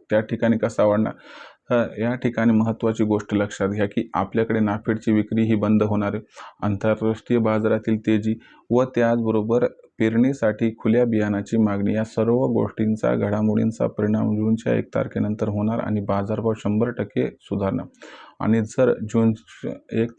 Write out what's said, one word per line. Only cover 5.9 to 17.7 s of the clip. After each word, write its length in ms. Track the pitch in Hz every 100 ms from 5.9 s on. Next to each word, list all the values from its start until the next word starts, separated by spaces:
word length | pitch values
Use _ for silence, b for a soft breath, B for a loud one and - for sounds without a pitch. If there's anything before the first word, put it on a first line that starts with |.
| 104 101
आहे. 100 | 107 - B B B
आंतरराष्ट्रीय 800 | 104 101 110 110 110 110 - 120
बाजारातील 580 | 110 110 110 110 113 110 110
तेजी 260 | 107 110 113 B B B
व 140 | 117 127 123
त्याचबरोबर 720 | 117 120 113 110 107 120 123 - - -
पेरणीसाठी 720 | 110 113 131 139 110 104 113 110
खुल्या 260 | 110 117 123
बियाणाची 520 | 110 107 101 101 113
मागणी 360 | 104 101 101 107
या 80 | 110
सर्व 400 | - 113 120 131
गोष्टींचा, 600 | 113 110 - 110 110 120 120
घडामोडींचा 720 | 107 104 107 107 113 - 117
परिणाम 480 | - 107 107 110 107
जूनच्या 400 | 107 110 120 113
एक 180 | - 113
तारखेनंतर 540 | 110 107 104 107 107
होणार 300 | 104 107 117
आणि 220 | - 107
बाजारभाव 520 | 98 101 98 110 113 110
शंभर 280 | 101 104 120 117
टक्के 300 | 110 127 127 -
सुधारणार. 440 | - 101 98